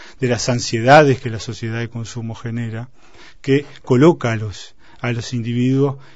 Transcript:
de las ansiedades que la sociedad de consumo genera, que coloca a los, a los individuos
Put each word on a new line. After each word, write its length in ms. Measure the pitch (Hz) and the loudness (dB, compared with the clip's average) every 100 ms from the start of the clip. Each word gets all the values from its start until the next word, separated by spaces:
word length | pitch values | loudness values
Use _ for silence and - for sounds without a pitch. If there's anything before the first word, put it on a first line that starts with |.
| - - | -20 -6
de 80 | 123 | -2
las 220 | 120 - | -2 -2
ansiedades 720 | 123 - 113 120 147 147 123 | -2 -2 0 6 8 8 2
que 80 | 120 | -4
la 100 | 110 | -8
sociedad 400 | - 110 113 117 | -10 -10 -8 -6
de 100 | 113 | -8
consumo 440 | 120 110 127 113 | -10 -12 -10 -10
genera, 560 | 110 120 117 117 110 123 - - - - - | -10 -8 -8 -8 -8 -12 -18 -20 -20 -20 -8
que 240 | - 139 147 - | 0 0 0 -10
coloca 480 | - 123 156 147 120 | 0 4 6 4 0
a 60 | 110 | -4
los, 380 | 107 - - - - - | -6 -10 -16 -20 -20 -8
a 100 | 120 | -6
los 220 | 117 - | -6 -6
individuos 640 | 123 113 120 123 135 143 135 - | -6 -4 0 0 2 0 -2 -12